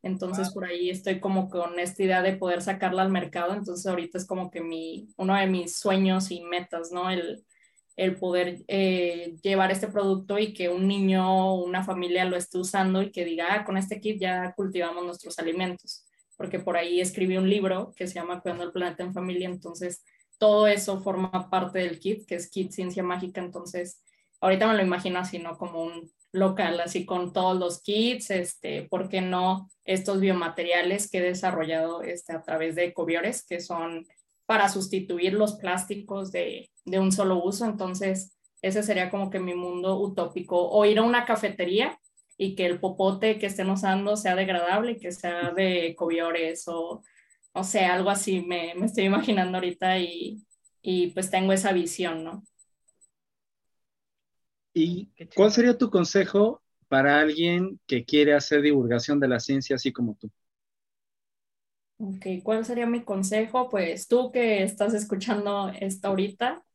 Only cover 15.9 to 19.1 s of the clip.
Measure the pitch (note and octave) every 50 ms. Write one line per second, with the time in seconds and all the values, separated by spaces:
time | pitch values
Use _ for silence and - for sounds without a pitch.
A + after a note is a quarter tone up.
15.9 | - - _ _ _ _ _ _ _ _ - F3+ - F3+ F#3 G3 E3+ E3+ E3+ F3
16.9 | F3 F3+ F3+ F#3 - - F#3 F#3 F#3 F#3 F#3+ F#3+ G3+ G#3 F#3+ F#3+ F#3 F#3 G#3 -
17.9 | - - F#3 F3+ - F3 E3+ F3 F3+ F3 - F#3 E3+ F3 F3 F3 - F#3 F3+ F3
18.9 | E3 - F3+ F3+